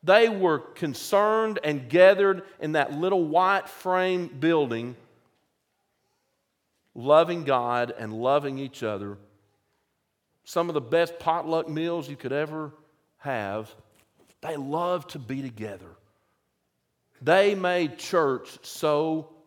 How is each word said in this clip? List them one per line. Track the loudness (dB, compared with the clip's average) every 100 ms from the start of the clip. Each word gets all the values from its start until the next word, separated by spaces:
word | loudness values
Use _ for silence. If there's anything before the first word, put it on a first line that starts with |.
They | 6 6 6
were | 4 2 2
concerned | -4 -8 -6 -6 0 2 4 2 0 -2
and | -4 -4 0
gathered | 8 8 8 4 2 -6 -10
in | -2
that | 0 0
little | -2 0 0 2
white | 2 2 0 -2
frame | -10 -2 0 0 -2 -4
building, | -2 2 2 2 -2 -6 -12 _ _ _ _ _ _ _ _ _ _ _ _ _ _ _ _ _ _ _
loving | -10 4 4 4 -2 0
God | 0 0 -2 -2 -6
and | -10
loving | -4 0 0 0 -8
each | -12 -8
other. | -6 -6 -10 -14 _ _ _ _ _ _ _ _ _ _ _ _
Some | -8 -4 -2
of |
the | -4
best | 0 0 0 -4
potluck | -4 -4 -2 -4 -4
meals | -6 -4 -6 -8
you | -12
could | -6
ever | -4 -4 -8 -12 -14 _ _ _ _
have. | -8 -6 -4 -8 -10 -18 _ _ _ _ _ _
They | -10 -10
loved | -6 -4 -2 -4 -6
to | -16
be | -10 -10
together. | -10 -12 -12 -12 -18 -20 _ _ _ _ _ _ _ _ _ _ _ _
They | 2 4 4 2
made | -2 0 -2 -6
church | -2 0 2 0 -6 -20
so | -18 -6 -2 0 0 -4 -6 -20